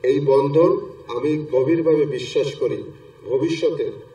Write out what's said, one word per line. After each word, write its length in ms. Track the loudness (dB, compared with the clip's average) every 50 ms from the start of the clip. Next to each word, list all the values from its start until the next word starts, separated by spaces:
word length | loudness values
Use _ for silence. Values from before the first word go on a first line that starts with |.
এই 160 | 2 2 2 2
বন্ধন 500 | 4 4 4 4 2 4 4 4 4 4 4 0 -4 -10 -16 -18 -16 -10 -8
আমি 160 | -4 -2 -2 -2 -2 -4 -2
গভীরভাবে 520 | 0 0 2 2 0 2 2 2 2 2 2
বিশ্বাস 420 | -2 -2 -8 -8 -4 -2 -2 -2 -2 -4
করি 240 | -4 -4 -4 -4 -6 -10 -14 -18 -20 -20 -20 -20 -18 -8 -4
ভবিষ্যতে 580 | -2 -2 0 -2 -2 -2 -2 -2 -2 -2 -6 -6 -8 -12 -20 -20